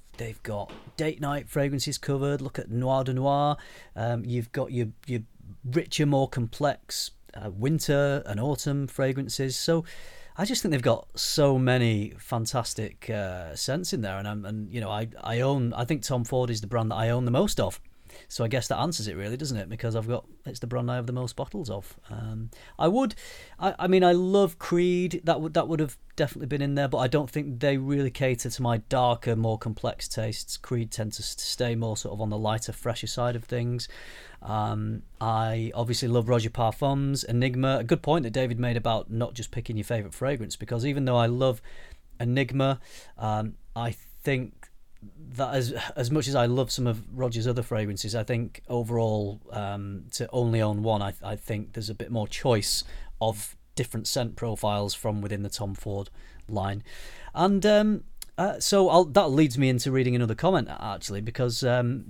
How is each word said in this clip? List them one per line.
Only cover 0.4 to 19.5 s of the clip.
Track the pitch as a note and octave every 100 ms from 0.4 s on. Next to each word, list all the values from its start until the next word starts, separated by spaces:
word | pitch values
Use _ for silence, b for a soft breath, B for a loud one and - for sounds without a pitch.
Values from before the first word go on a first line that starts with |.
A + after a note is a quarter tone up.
got | - G#2 G2 - - -
date | D#3 D3+
night | C#3+ C#3+ -
fragrances | D3+ C#3 C#3 D3+ C#3
covered. | - C#3 C#3 C#3+
Look | C3 -
at | -
Noir | A#2 B2+ C3+
de | C3
Noir. | B2+ C3+ C#3+ D3 D3 B B B -
Um, | A2+ A#2
you've | A2+ A#2+ A2+
got | - -
your, | A#2+ A2 - -
your | A#2+ A2 - - G#2
richer, | B2 D3 - - D3
more | C#3 C3+
complex, | - A#2 - C#3+ - - - - - -
uh, | - G#2
winter | G2 B2+ D#3 - C#3+ C#3+ C#3
and | - G2+
autumn | C3 C#3+ D3+ C#3+ C3+
fragrances. | - C3+ C3+ C3+ - C3+
So | B2+ - E3 E3 B B B B B
I | G3+
just | C4
think | G3+
they've | C#3+
got | B2 A2+ - -
so | - - C#3+ C3
many | B2+ B2+ A#2 G#2+ G#2+ -
fantastic, | - A#2+ A2 B2+ A2 - G#2+ - -
uh, | G#2+ F#2+ F2+ E2
scents | D2 - D3 F3+
in | E3+
there, | G#2 F#2+
and | G2+
I'm, | G#2+ G2+
and, | G#2+ G#2
you | A#2+
know, | G2+
I, | G#2 A2+ -
I | - A#2
own, | C3 C#3 A#2+
I | -
think | A#2+ D3+
Tom | - B2+
Ford | A#2 C3 B2
is | A2
the | G#2
brand | A#2+ A2
that | A2
I | A2+
own | A#2+ B2
the |
most | B2+ G3+ -
of. | F#2+ - - - B B B
So | -
I | A2+
guess | B2 A#2
that | -
answers | D3 E3+ G#2+
it | E2+
really, | G2+ B2+
doesn't | D3